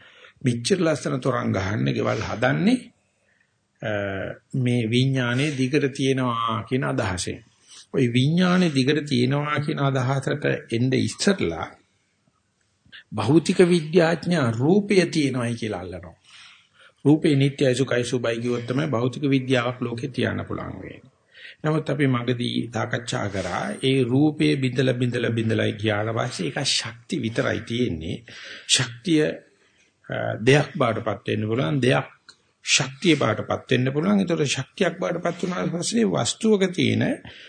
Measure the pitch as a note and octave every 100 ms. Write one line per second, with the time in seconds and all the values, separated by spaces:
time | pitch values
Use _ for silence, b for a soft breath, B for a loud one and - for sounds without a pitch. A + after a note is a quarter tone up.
0 | B B B B C3 A#2+ A#2 F#3 D#3+ D3
1 | E3 C3+ C3+ A#2+ A2+ G#2 F#2+ A2+ C3+ A#2+
2 | A#2 A2+ F#2+ G2+ B2+ D3 G3 B3+ - _
3 | _ _ _ _ _ _ _ _ A2+ G#2
4 | G2+ F#2+ - - _ C#3 B2 B2 A2 B2
5 | C3+ C3 A#2+ B2 D3+ C3 C3 D3 C3+ C#3
6 | C3+ C3 B2+ A#2 A#2 A2 G2 B2+ C#3 C3
7 | G#2 F#2 - F2 - _ B B - -
8 | B2 B2 C#3 E3+ F3+ F3+ F3 C3+ B2+ D3+
9 | D3 B2 B2+ C#3+ D3 D3 D3 D3 C#3 C3+
10 | B2 C3+ D3+ C#3+ C#3+ C3 - A2+ C3 C3
11 | G#2+ - G3+ F#3 F2 E2 - - _ _
12 | _ _ _ _ _ _ _ _ _ B
13 | - G#2+ G#2 E3 E3 F#3 F3 F3 D#3 F3
14 | E3 E3+ F3 E3+ A#2+ A2+ C#3+ G#3 G3+ G3
15 | E3 D#3 C#3 B2+ A#2+ A#2 A2 F#2 F2+ F2+
16 | F2 - B B B B B B B _
17 | C#3 D#3 E3 C#3 C#3 C#3 C3+ B2 C3 A#2+
18 | A#2+ B2+ A#2+ A#2 A#2+ A#2+ A#2 C#3+ D#3 A#2
19 | B2+ C#3 C#3+ C3+ B2 B2+ B2 B2 A#2+ A#2
20 | C3 B2 G#2+ G2 F#2+ - - - - -
21 | - _ B B B B D#3 D#3 C#3 C#3+
22 | C#3 A#2+ A#2+ A#2+ A#2+ A#2+ A#2 A2 A#2 A#2
23 | A#2 B2 G#2 F#2+ F2+ G#2+ G3+ G#3 C3+ C3+
24 | A#2 C3 D3+ D3+ D3+ C#3+ C3 B2 C3 B2
25 | B2 A#2+ A#2+ A2+ A2 G#2+ G#2+ G#2+ G#2+ G#2
26 | A2 A2+ B2 - D#3+ C#3+ C#3 - A#2 -
27 | - E3 A2+ A#2 A#2+ G2 F#2+ A#2 A2+ D#2+
28 | E2 - B B B B - - B2+ -
29 | F3+ D#3 D#3 - - b b b b _
30 | - B2 A2+ A2+ A#2+ D3 C#3 D#3 A#2+ A2+
31 | A#2 G2+ - G#2+ G#2+ A#2 D#3 C#3 B2 C#3+
32 | - - - _ _ _ - - C#3 -
33 | F3+ C#3+ B2 G#2 G#2 - - B2 C3 C#3+
34 | F#3 G#3 F3 E3 C#3+ - - - F3+ F3+
35 | F3+ F3 F3 F3 F#3 F#3 F3 E3+ - A#3
36 | G#3 D3 B2 - A3 G3+ F#3 F3+ A#2 A2
37 | C3 D#4+ B B